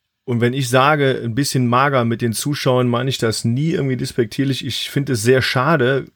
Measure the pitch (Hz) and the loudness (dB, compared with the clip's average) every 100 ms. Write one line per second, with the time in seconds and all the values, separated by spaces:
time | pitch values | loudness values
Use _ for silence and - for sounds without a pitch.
0 | _ _ - 120 120 135 123 131 135 151 | _ _ -6 -2 0 0 0 2 4 4
1 | 135 127 117 113 143 139 123 123 143 135 | 2 0 -2 -2 0 0 2 2 2 2
2 | 117 117 120 107 143 143 135 127 123 120 | 0 0 -2 -2 -4 -2 0 2 2 0
3 | 131 - 113 107 120 123 160 160 139 127 | -2 -2 -2 -2 -2 0 0 -2 -2 -4
4 | 135 - 113 - 139 127 - - - 143 | -4 -2 -2 -2 -2 -4 -6 -8 -6 -4
5 | 139 120 110 131 - 131 135 165 123 135 | -2 0 4 4 2 0 2 2 2 0
6 | - | -4